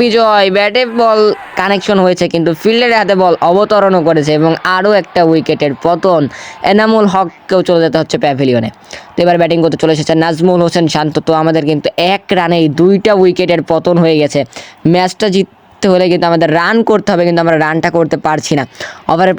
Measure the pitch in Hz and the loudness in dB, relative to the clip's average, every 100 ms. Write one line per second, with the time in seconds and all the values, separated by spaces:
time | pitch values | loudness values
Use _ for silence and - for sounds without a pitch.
0 | 240 226 226 208 196 196 208 233 247 233 | 0 2 2 2 2 0 0 0 -2 0
1 | 226 220 214 - - - 185 202 - 196 | 0 2 0 -2 -6 -6 -2 -2 0 2
2 | 185 180 175 170 165 160 214 233 240 226 | 2 0 -2 -2 -2 -2 0 0 0 0
3 | 190 190 185 165 165 190 208 208 196 185 | 0 2 2 2 2 2 2 2 2 2
4 | 156 160 147 151 160 165 175 185 196 208 | 2 0 0 0 0 0 -2 -2 0 0
5 | 165 180 165 160 131 156 147 127 165 170 | 0 0 2 2 0 -2 -2 -2 -2 0
6 | 190 170 139 - - - - 208 220 220 | 0 0 0 -6 -18 -6 0 2 2 2
7 | 202 190 175 - - 190 175 170 160 160 | 2 0 -4 -8 -4 -2 2 2 2 0
8 | 151 151 147 131 135 120 110 - - - | -2 -2 -2 0 0 0 -2 -8 -20 -20
9 | - - 175 175 165 170 160 151 160 156 | -10 -2 0 2 2 0 0 0 0 0
10 | 151 160 165 156 180 180 170 175 160 151 | 0 0 0 0 0 2 0 0 0 -2
11 | 151 151 156 160 160 160 147 151 - - | -2 -2 -2 0 0 0 0 -2 -4 -2
12 | 175 196 - 185 170 175 156 131 180 196 | -2 -2 -2 -2 0 0 0 2 2 2
13 | 220 202 185 180 180 170 160 160 170 175 | 2 2 2 0 0 -2 -2 -2 0 0
14 | 165 156 147 143 131 - - - 156 180 | 2 2 0 -2 -6 -10 -20 -6 0 0
15 | 185 - 208 190 185 _ _ _ 202 180 | 0 -2 -2 -2 -4 _ _ _ 0 2
16 | 185 175 170 170 165 160 175 226 220 214 | 2 0 0 0 0 0 0 0 0 0
17 | 208 175 175 170 165 160 156 160 170 165 | 0 0 0 0 0 0 0 -2 -2 -2
18 | 160 160 156 156 - 147 - - - - | -2 -2 -2 -4 -2 -4 -4 -10 -18 -12
19 | - 165 185 | -4 0 0